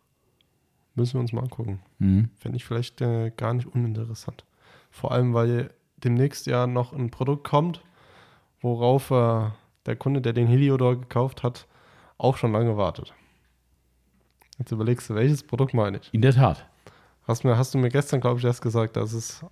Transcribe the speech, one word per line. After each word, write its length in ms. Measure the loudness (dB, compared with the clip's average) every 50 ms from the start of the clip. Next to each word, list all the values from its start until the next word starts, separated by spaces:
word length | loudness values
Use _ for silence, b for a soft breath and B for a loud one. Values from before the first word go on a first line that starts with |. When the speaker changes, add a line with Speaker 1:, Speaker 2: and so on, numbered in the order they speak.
| _ _ _ _ _ _ _ _ _ _ _ _ _ _ _ _ _ _ -4
Speaker 1:
Müssen 200 | -4 -2 -2 -2
wir 60 | -4
uns 120 | -4 -4
mal 100 | -4 -6
angucken. 380 | -6 -8 -8 -8 -8 -8 -8 -10 -12 _ _ 0
Speaker 2:
Mhm. 320 | 2 4 4 4 4 2 -2 _
Speaker 1:
Fänd 180 | -10 -10 -8
ich 80 | -8 -8
vielleicht, 360 | -6 -4 -4 -4 -6 -6 -4
äh, 300 | -2 -2 -2 -2 -4 -4 -6
gar 180 | -4 -4 -2 -2
nicht 120 | -4 -4
uninteressant. 800 | -4 -4 -2 -2 -2 -4 -6 -8 -8 -10 -12 -12 -14 -14 -14 -18 b b b b b b b b b
Vor 220 | _ -10 -6 -2
allem, 200 | 0 0 0 2 2
weil 360 | 2 2 2 0 -2 -4 -6 -10 _ _ _ _ _
demnächst 480 | -2 0 2 2 2 0 -2 -4 -4
ja 200 | -2 0 0 0
noch 260 | 0 0 -2 -4 -4
ein 180 | -4 -6 -6 -6
Produkt 340 | -4 -4 -2 -2 -2 -2 -2
kommt, 360 | 0 0 0 2 0 -4 -8 b b b b b b b b b b b b b b b _
worauf, 500 | -4 -4 -2 0 2 2 2 2 2 0
äh, 400 | 2 2 4 2 2 0 -2 -4 -6 b b b _ _ -8
der 100 | -8 -6
Kunde, 240 | -4 -2 -2 -2 0
der 100 | 0 0
den 140 | 2 2 4 4
Heliodor 500 | 6 6 6 4 4 4 2 2 0 0
gekauft 440 | -4 -4 -2 -2 -2 -2 -4 -4
hat, 240 | -6 -6 -6 -8 -14 b b b b b b b b b b -2
auch 180 | 0 0 2
schon 160 | 2 0 0
lange 240 | 0 2 0 0 0
wartet. 360 | 0 -2 -2 -4 -6 -12 -16 b b b b b b b b _ _ _ _ _ _ _ _ _ _ _ _ _ _ _ _ _ _ _ _ -14 -12
Jetzt 140 | -10 -6
überlegst 360 | -6 -2 0 0 0 -2 -2 -4
du, 40 | -2
welches 280 | 2 2 2 2 0
Produkt 300 | -2 -4 -2 -2 0 0 2
meine 240 | 0 0 0 -2 -6
ich? 140 | -6 -2
Speaker 2:
In 100 | 0 4
der 120 | 4 6 6
Tat. 320 | 6 6 6 4 0 -6 -16 b b b b b b b b b b _
Speaker 1:
Hast 180 | -4 -2 0 2
mir, 120 | 2 2
hast 180 | 2 2 0 0
du 40 | 0
mir 120 | 0 2
gestern, 300 | 2 0 0 0 0 0
glaub 180 | 0 0 0 0
ich, 60 | 0
erst 180 | 0 0 0
gesagt, 340 | -2 -2 0 0 0 0 -2
dass 160 | -4 -4 -4
es 320 | -6 -8 -8 -10 -12 -16 -18 -20